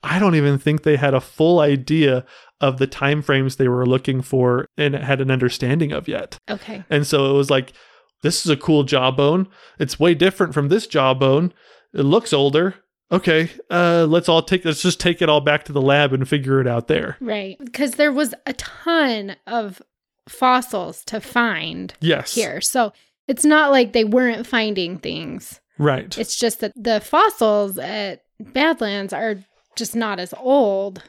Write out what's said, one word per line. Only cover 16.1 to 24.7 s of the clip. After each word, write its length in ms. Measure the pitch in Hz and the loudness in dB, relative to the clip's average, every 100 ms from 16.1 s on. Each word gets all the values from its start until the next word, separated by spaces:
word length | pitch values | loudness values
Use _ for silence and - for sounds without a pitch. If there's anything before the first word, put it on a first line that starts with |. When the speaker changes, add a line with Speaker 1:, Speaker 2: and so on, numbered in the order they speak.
Speaker 1:
and 160 | 131 131 | 0 -2
figure 320 | 151 135 135 | -2 0 0
it 60 | 127 | 0
out 220 | 117 - | -2 0
there." 280 | 156 - - | -2 -2 -8
Speaker 2:
Right. 360 | 240 208 196 185 247 | -6 -6 -8 -14 -16
'Cause 200 | 240 277 | -6 -4
there 200 | - 294 | 0 0
was 220 | 269 294 - | 2 -4 -6
a 80 | - | -10
ton 840 | 262 - - - 330 285 226 196 185 - | -10 -12 -10 -2 0 0 -2 -6 -14 -6
of 340 | 233 208 185 - _ _ _ - | -6 -6 -12 -20 _ _ _ -20
fossils 760 | - 254 254 247 202 170 165 - | -2 2 2 0 -8 -8 -12 -12
to 140 | 202 | -12
find 720 | 262 247 233 170 160 165 185 - | -4 -2 -2 -2 -8 -10 -14 -6
Speaker 1:
Yes. 340 | 160 151 - | -2 -2 -2
Speaker 2:
here. 260 | - 214 160 | -4 -4 -4
So 320 | - 269 220 _ _ _ - | -4 -2 -2 _ _ _ -8
it's 160 | 254 | 0
not 260 | 302 302 294 | 4 4 4
like 220 | 262 240 | 4 4
they 120 | 240 | 2
weren't 420 | 220 240 254 220 233 | 2 2 2 -2 -4
finding 520 | 240 220 | -2 -2